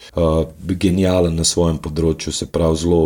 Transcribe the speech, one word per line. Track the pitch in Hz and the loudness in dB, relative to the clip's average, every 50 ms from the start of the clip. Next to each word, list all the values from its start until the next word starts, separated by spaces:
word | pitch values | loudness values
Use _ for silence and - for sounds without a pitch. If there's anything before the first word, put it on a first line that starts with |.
| - - | -16 -8
uh, | - 90 85 80 80 80 80 80 - - | -2 0 0 2 2 0 -2 -4 -6 -12
genijalen | - 82 92 87 101 92 87 95 95 92 92 92 87 85 82 | -6 -6 -4 0 0 0 2 2 2 2 2 2 2 0 0
na | 80 80 | 0 -2
svojem | - - 87 85 82 80 73 | -2 0 2 0 0 0 -2
področju, | - 82 76 80 80 82 78 - - 80 | -6 -6 -4 0 0 0 0 -2 -4 -8
se | 78 - - | -6 -8 -8
pravi, | - - 82 82 80 80 | -4 -2 0 2 2 0
zelo | 78 82 85 87 82 80 | 0 0 2 2 2 4